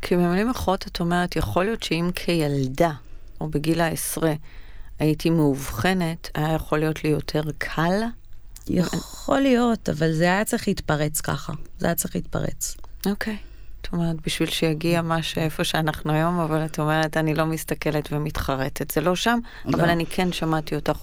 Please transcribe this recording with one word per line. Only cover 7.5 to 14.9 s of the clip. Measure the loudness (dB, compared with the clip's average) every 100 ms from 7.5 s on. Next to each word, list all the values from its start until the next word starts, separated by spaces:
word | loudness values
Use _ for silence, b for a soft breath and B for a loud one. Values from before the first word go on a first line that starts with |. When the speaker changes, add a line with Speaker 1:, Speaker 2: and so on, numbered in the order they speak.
| -4
Speaker 1:
קל? | -4 0 2 2 -2 -6 -12 -14 -14 -14 -4
Speaker 2:
יכול | 0 2 0 -6 -8 2 4
להיות, | 6 6 4 2 0
אבל | 0 2
זה | 4
היה | 4 4 2
צריך | 0 0
להתפרץ | -2 0 0 0 -2
ככה. | -2 -4 -4 -8 -8 -2
זה | 0
היה | 0
צריך | 0 -4
להתפרץ. | -4 -2 -2 -4 -6 -8 -10 -6 -4
Speaker 1:
אוקיי. | -2 -4 -6 b b b b
זאת | -4
אומרת, | -2 0 -2 -4
בשביל | -2 -2
שיגיע | 0 0 2 2